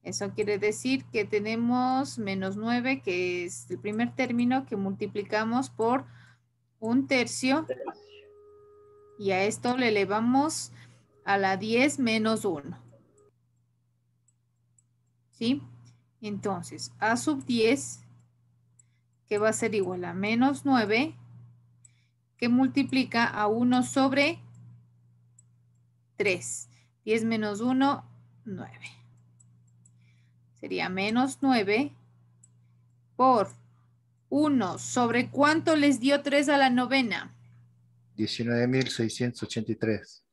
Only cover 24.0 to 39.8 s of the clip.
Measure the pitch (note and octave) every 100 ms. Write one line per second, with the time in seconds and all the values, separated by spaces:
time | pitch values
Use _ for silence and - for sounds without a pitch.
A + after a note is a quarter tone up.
24 | C4+ C#4 C#4+ E4+ - - - - _ _
25 | _ _ _ _ _ _ _ _ _ _
26 | _ _ G3+ F3 - - - _ _ _
27 | G#3+ A3+ A3+ A3+ G#3+ G3+ A#3+ C4 C#4 C#4+
28 | - - _ _ A3+ F#3 A2+ - - -
29 | - _ _ _ - _ _ _ _ _
30 | _ _ _ _ _ _ - F3+ E3+ F#3
31 | G3+ A3+ C4+ - C4+ B3 G3 G#3+ C#4+ -
32 | _ _ _ _ _ _ _ _ _ _
33 | _ - C4 A#3+ F#3+ - _ _ _ _
34 | _ _ _ C4+ D4+ C4+ F#3+ D#3+ - B3+
35 | A#3 A3+ B3 - C#4+ D#4+ D#4+ D#4 C#4+ B3
36 | B3 C#4+ C#4+ C#4+ C#4+ C#4+ C4 B3 B3 C4+
37 | A#3 F3 - - - - - _ _ _
38 | _ - G#2+ - A#2+ A#2+ B2 C3 B2+ -
39 | A2+ - B2 A#2 G#2+ - A2 A2